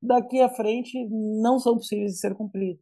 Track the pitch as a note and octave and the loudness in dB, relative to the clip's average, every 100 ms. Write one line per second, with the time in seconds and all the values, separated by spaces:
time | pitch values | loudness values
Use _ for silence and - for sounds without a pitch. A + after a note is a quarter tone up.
0 | A#3+ B3 B3 C4 B3+ B3+ G#3+ A#3 A#3+ B3+ | 2 2 2 2 2 2 -2 -2 -4 -8
1 | A3 A3 G#3+ G#3+ A#3 C4 B3+ A3+ - G#3 | -6 -4 -2 0 2 4 2 0 0 -4
2 | G#3 F#3 G3+ G3 G#3 F#3+ F#3+ E3 | -4 -4 -6 -6 -8 -4 -4 -6